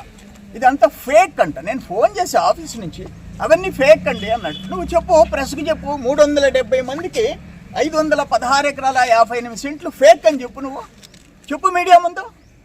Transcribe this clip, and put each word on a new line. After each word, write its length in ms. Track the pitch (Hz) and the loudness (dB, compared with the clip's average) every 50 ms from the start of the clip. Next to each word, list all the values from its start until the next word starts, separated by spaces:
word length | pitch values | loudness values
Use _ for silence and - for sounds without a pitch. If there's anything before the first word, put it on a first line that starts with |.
| - - - - - - - - - - - | -8 -8 -16 -20 -20 -20 -20 -20 -20 -20 -10
ఇదంతా 320 | 233 254 226 269 - 349 294 | 0 2 2 4 4 2 2
ఫేక్ 540 | - - - 240 285 320 370 339 - - | 2 -4 -6 2 4 4 4 4 0 -2
అంట. 180 | 214 - 143 131 | -2 -2 -2 -6
నేను 200 | 160 196 247 254 | -8 -8 -8 -8
ఫోన్ 420 | - - - 214 285 370 403 381 | -8 -6 -2 0 0 0 0 -2
చేసి 160 | 359 339 - 208 | -4 -2 0 0
ఆఫీస్ 400 | - - - 349 320 294 - 226 | 2 2 0 -2 -4 -12 -12 -12
నుంచి, 300 | 196 156 - - 190 - - - - - - - | -12 -12 -12 -14 -16 -16 -18 -18 -18 -18 -12 -8
"అవన్నీ 300 | 196 254 311 339 381 392 | 0 2 2 2 2 -4
ఫేక్ 360 | - - 262 285 320 - - 196 | -4 0 4 4 4 4 4 -2
అండి" 220 | 196 - 196 208 | -6 -6 -4 -4
అన్నాడు. 380 | 220 240 - 302 - - - - | -4 -4 -4 -8 -8 -10 -12 -10
"నువ్వు 180 | 392 370 349 | -8 -8 -8
చెప్పు, 400 | - 349 339 330 359 359 311 330 - | -2 -2 -2 0 2 4 4 4 4
ప్రెస్కి 380 | - 277 269 - 277 285 294 330 | 2 -4 -6 -6 -6 -6 -4 -4
చెప్పు, 180 | 311 - - 277 | -4 -4 -6 -8
మూడు 340 | 294 285 240 247 294 302 | -8 -4 -4 -2 2 2
వందల 260 | 294 294 294 285 277 269 | 2 2 2 2 0 2
డెబ్బై 340 | 254 262 247 - 262 262 | 0 0 -2 0 -2 -2
మందికి 540 | 254 254 269 311 349 370 - 254 214 254 330 - - - - - - - - 196 | -2 -4 -8 -8 -10 -8 -4 -4 -4 -4 -4 -8 -14 -20 -20 -20 -20 -12 -10 -8
ఐదు 200 | 254 311 320 311 | -8 -4 -4 -2
వందల 260 | 311 302 302 285 285 | -2 0 -2 -2 -2
పదహారు 440 | 277 262 220 247 247 269 277 285 285 | -2 -2 -4 0 0 0 0 0 -2
ఎకరాల 300 | 277 269 269 262 262 262 247 247 | -4 -2 -2 -2 0 0 2 2
యాభై 280 | 226 226 226 208 247 240 | 4 2 2 2 0 -6
ఎనిమిది 240 | 240 240 233 190 | -8 -8 -12 -10
సెంట్లు 280 | - 285 302 294 - 320 | -10 -10 -10 -10 -12 -12
ఫేక్ 380 | - - 262 302 349 - - 320 | -2 4 6 8 8 8 6 2
అని 140 | 302 262 | 0 0
చెప్పు, 180 | 247 240 - 269 | -6 -10 -12 -12
నువ్వు 220 | 269 269 269 247 220 - _ - - - - - _ _ _ _ _ - 277 | -12 -12 -12 -12 -16 -18 _ -20 -20 -20 -20 -20 _ _ _ _ _ -10 -10
చెప్పు 140 | 294 - 381 | -4 -4 -2
మీడియా 320 | 359 349 349 370 349 339 | -2 0 4 6 6 6
ముందు." 300 | 349 339 349 370 392 453 - _ _ _ _ _ _ | 6 4 -4 -6 -10 -12 -16 _ _ _ _ _ _